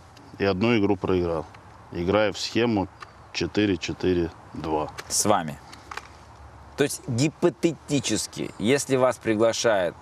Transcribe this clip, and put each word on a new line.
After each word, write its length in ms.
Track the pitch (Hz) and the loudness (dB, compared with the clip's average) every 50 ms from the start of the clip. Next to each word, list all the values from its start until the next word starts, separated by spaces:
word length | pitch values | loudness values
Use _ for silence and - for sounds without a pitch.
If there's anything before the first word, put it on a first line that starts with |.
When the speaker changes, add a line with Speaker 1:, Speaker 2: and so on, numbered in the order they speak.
| - - - - - - - - | -20 -20 -20 -20 -20 -14 -6 -2
Speaker 1:
и 60 | 98 | 0
одну 340 | 98 95 90 113 120 120 107 | 0 2 2 2 2 2 4
игру 180 | 98 101 101 | 2 2 0
проиграл, 480 | 92 - 95 92 90 87 85 82 78 76 - - - - - - - - - | 0 0 0 0 0 0 0 -2 -4 -6 -8 -14 -20 -20 -20 -20 -20 -18 -12
играя 400 | - 87 87 92 98 107 110 98 | -8 -4 -2 2 2 2 2 0
в 60 | 85 - | -2 -4
схему 500 | - - - 110 120 120 110 98 92 - - - - - - - - - | -6 -2 0 0 2 2 2 0 -2 -4 -8 -16 -20 -20 -20 -20 -18 -10
четыре 440 | - - 85 80 - 101 107 101 90 | -6 -4 -4 -2 0 2 2 2 0
четыре 540 | 82 - - - - - 92 90 87 82 80 - - - - - | -2 -4 -8 -6 -2 0 0 2 2 0 -2 -4 -10 -20 -16 -12
два. 340 | 78 78 80 78 76 73 - - - - - | -8 -4 -2 -2 -2 -2 -4 -8 -14 -10 -6
Speaker 2:
С 160 | - - - | -2 0 2
вами? 320 | 104 104 90 82 73 71 - - - - - - - - - - - - - - - - - - - - - - - - | 2 2 2 0 -4 -8 -12 -14 -20 -20 -20 -18 -16 -16 -16 -16 -18 -20 -20 -20 -20 -20 -20 -20 -20 -20 -20 -20 -8 -2
То 80 | - 147 | -2 -2
есть 180 | 135 - - - - | -2 -2 -6 -6 -4
гипотетически, 1400 | 117 117 147 151 - - 175 175 - - - 170 139 - - - 147 131 - - 107 90 - - - - 62 - - - | 0 0 0 0 0 2 0 0 2 2 0 0 0 -2 -4 -2 -2 -2 0 0 -2 -2 -4 -6 -8 -8 -10 -8 -6 -2
если 340 | 98 117 143 139 - - 131 | 0 2 2 0 0 0 2
вас 240 | 127 127 127 117 - | 2 2 2 0 0
приглашает 760 | - 113 107 104 117 113 107 - - 117 104 95 87 80 - - | -2 0 2 4 4 2 2 2 2 2 2 2 2 0 -4 -8